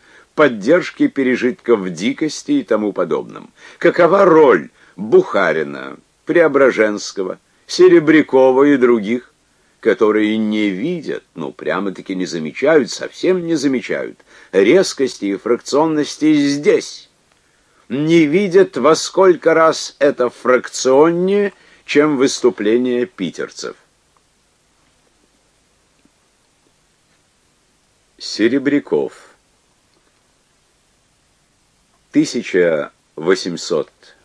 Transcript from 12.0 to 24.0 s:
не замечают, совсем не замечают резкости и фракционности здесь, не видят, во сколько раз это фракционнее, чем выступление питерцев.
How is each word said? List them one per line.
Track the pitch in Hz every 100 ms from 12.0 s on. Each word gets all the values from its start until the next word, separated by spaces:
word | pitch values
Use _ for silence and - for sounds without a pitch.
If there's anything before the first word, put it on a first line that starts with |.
| 76 92
не | 90
замечают, | 85 78 - 139 160 110
совсем | - 123 - 165 185 165
не |
замечают | 160 139 127 - 73 58 - _ - -
резкости | 92 101 180 185 - 131 - 101
и | 98
фракционности | 110 117 - 139 160 151 139 - 151
здесь, | 151 143 143 160 156 - - - _ _ _ _ _ _ _ -
не | 127 156 170 147
видят, | 170 202 185 - 139
во | 135 160
сколько | - 175 190 160 -
раз | 160 160 139 - -
это | 139 127 123
фракционнее, | - 117 127 - - 131 135 160 170 185 202 202 - _ _ -
чем | 147 151 135
выступление | 135 - 123 117 104 120 127 123 123
питерцев. | - 87 - 69 - 58 - _ _